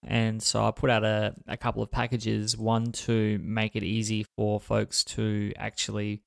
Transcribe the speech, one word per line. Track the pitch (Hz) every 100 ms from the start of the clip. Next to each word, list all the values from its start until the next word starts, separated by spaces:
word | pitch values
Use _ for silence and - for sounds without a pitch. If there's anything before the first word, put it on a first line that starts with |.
and | - 117 113 110
so | - 110 110
I |
put | - 131
out | 113
a, | 107 107 107 - -
a | 120
couple | 123 113
of | 110
packages, | - 120 120 110 107 107 113
one | 110 117 117
to | 113 - 113 107 107
make | 87 110 110 113
it |
easy | 92 110 107 107 107 -
for | 107 104
folks | - 110 107 - -
to | - 110 107 104 -
actually | 110 - - 104 104 104